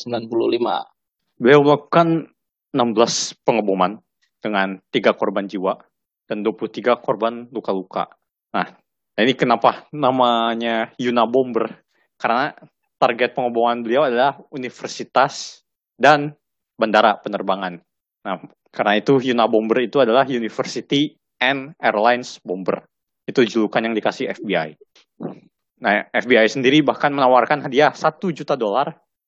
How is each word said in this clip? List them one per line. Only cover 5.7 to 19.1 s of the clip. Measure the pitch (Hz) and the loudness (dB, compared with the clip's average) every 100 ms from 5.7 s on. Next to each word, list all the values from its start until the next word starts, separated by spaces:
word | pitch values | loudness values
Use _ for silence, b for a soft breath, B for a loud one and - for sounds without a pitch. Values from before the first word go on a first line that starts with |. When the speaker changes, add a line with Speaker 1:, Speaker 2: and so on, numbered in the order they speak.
| - _ _ _ _ | -6 _ _ _ _
Speaker 2:
dan | _ 107 | _ -4
dua | 104 110 | -4 -4
puluh | 107 | -10
tiga | - 113 117 | -4 -2 -2
korban | - 107 113 120 120 | -2 -4 -4 -6 -12
luka-luka. | 110 - 98 92 - - _ _ _ _ 101 | -10 -6 -6 -6 -8 -8 _ _ _ _ -6
Nah, | 92 - _ _ _ - | -6 -10 _ _ _ -2
ini | 117 131 | 0 2
kenapa | 131 117 127 - - | 0 4 2 0 -10
namanya | 151 131 131 123 117 117 113 117 113 117 - | -2 0 2 2 2 -2 -2 -2 -4 -4 -4
Yuna | 123 120 113 | -2 0 2
Bomber? | 127 127 117 113 - _ _ _ _ | 0 0 -2 -4 -8 _ _ _ _
Karena | 117 117 143 - - _ _ _ | -2 -2 -4 -8 -20 _ _ _
target | 127 117 120 - | 0 2 -2 -2
pengeboman | 123 117 120 120 | -2 0 0 0
beliau | 117 123 147 | -2 0 0
adalah | 120 139 131 - | 2 0 -2 -14
universitas | 139 123 - 110 - 113 123 143 - - - _ _ _ _ | -12 -10 -10 -14 -12 -4 0 0 -2 -16 -18 _ _ _ _
dan | 131 151 147 147 _ _ _ - | 4 4 0 -10 _ _ _ -4
bandara | 110 107 110 101 | 2 4 4 2
penerbangan. | - 101 98 95 92 87 _ _ _ _ | -4 -6 -4 -4 -6 -10 _ _ _ _
Nah, | 104 - - _ _ | -10 -10 -10 _ _
karena | - 104 107 | -2 0 2
itu | - | 2